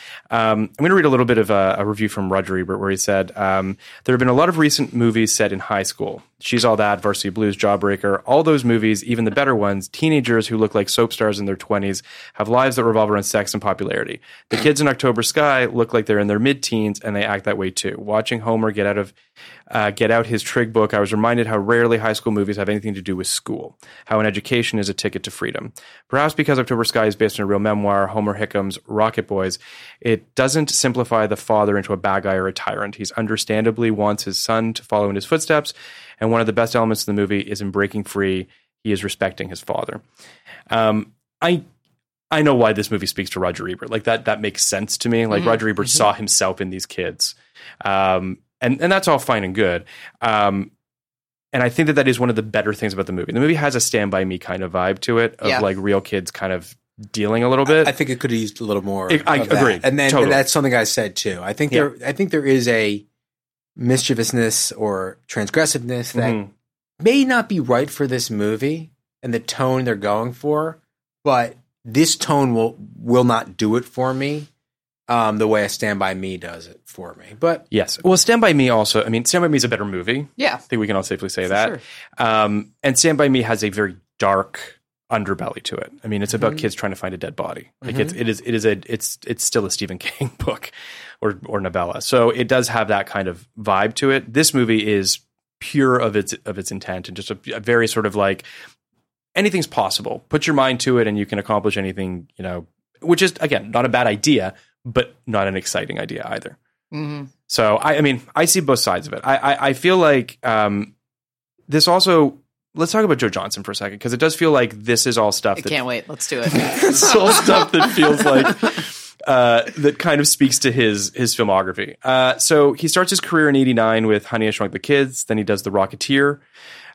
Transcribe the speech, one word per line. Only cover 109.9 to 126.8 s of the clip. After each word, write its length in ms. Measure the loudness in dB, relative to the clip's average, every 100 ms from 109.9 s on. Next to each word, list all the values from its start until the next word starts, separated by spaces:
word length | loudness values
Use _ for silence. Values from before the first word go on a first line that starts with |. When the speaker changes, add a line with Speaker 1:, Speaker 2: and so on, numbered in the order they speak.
| 4
Speaker 1:
like, 420 | 4 4 0 -6
um, 520 | -2 2 2 0 -6 _ _ _ _ _ _ _ -2
this 200 | 2 4
also, 500 | 4 6 6 4 0 _ _ _
let's 180 | -4 0
talk 120 | 2
about 140 | 2 2
Joe 100 | 0
Johnson 320 | -2 -6 -8
for 80 | -8
a 20 |
second, 240 | -6 -8 -6
'cause 140 | -6
it 80 | 0
does 140 | 0 2
feel 140 | 4
like 200 | 4 2 -2
this 220 | 0 2 2
is 100 | 2
all 160 | 2
stuff 260 | 2 -2 -2
Speaker 2:
I 20 |
Speaker 1:
that 60 | -2
Speaker 2:
can't 180 | -4 -4
wait. 220 | -6 -8
Let's 180 | -10 -6
do 120 | -2
it. 80 | 0
Speaker 1:
<laughs> 20 |
It's 640 | 0 -2 2 2 4 6 6
all 140 | 6
stuff 400 | 6 6 4 4
that 180 | 2 2
feels 320 | 4 4 4
like, 220 | 6 6 4 2 -2 -2 -10 -12 -18 -10 2
uh, 360 | 4 6 4 2 2
that 200 | 0 2
kind 220 | 0 2
of 80 | 2
speaks 320 | 4 2 4
to 100 | 0
his, 400 | 2 2 2 -4
his 200 | -4 -2
filmography. 640 | 0 2 2 0 -4 -8 -6
Uh, 320 | 0 2 2 2
so 340 | 2 6 4
he 120 | 4 0
starts 200 | 0 0
his 100 | -2
career 280 | 0 2 4
in 80 | 4
eighty-nine 500 | 4 4 4 2 2
with 200 | 0 0
Honey, 200 | -2 -2
I 20 |
Shrunk 220 | -2 -4
the 60 | -6
Kids. 460 | 0 2 2 -4
Then 140 | -4 -4
he 60 |
does 180 | -2 -2
The 80 | -2
Rocketeer. 680 | -2 -2 -4 -2 2 2 -2 _ -20 -20 -20